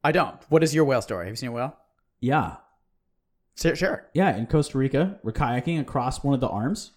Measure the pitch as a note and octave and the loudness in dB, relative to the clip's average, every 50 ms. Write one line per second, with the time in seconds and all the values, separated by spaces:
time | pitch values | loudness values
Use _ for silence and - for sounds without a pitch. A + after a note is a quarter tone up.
0 | - D3 D#3 F3+ D3 G2+ - - - _ D#3 D#3+ D#3+ D#3 C#3+ D#3 D#3 C#3 C3+ A#2+ | 0 2 2 2 0 -2 -6 -16 -2 _ 4 4 4 4 4 2 4 4 4 0
1 | - - A2 F2+ E2+ F#2+ A2 A2+ C3 B2 A#2 A#2+ B2 D3 - _ _ _ _ _ | 0 -2 -6 -6 -6 -8 -8 -8 -8 -6 -6 -6 -6 -6 -8 _ _ _ _ _
2 | _ _ _ _ - A#2+ C#3+ D#3 G#2 D#2 - - _ _ _ _ _ _ _ _ | _ _ _ _ -2 0 2 2 0 -2 -8 -14 _ _ _ _ _ _ _ _
3 | _ _ _ _ _ _ _ _ _ _ _ - - E3 - - F3+ - - - | _ _ _ _ _ _ _ _ _ _ _ -2 0 0 0 2 -2 -2 -2 -4
4 | - - _ - F#3+ F#3 F#2+ G2+ A#2 - - D3+ D3 - - C3+ C3+ C3+ C#3 C3+ | -10 -4 _ 2 4 4 2 0 -2 0 2 0 0 0 0 0 0 2 2 2
5 | E3+ F#3+ G3+ - - A2+ A2 - D3 A#2+ A#2+ B2+ - E3+ E3+ D#3 C3 - - C#3+ | 2 0 -2 -6 -8 -6 -2 -2 -2 0 -2 -2 -2 -2 -2 -2 -4 -2 -4 -4
6 | A#2+ B2+ C3+ - - C#3 C#3 B2+ B2 - - G#2 A2 C#3+ G#3 - - - _ | -2 -2 -4 -2 0 0 2 2 0 -2 -2 -2 -2 -2 -4 -4 -8 -16 _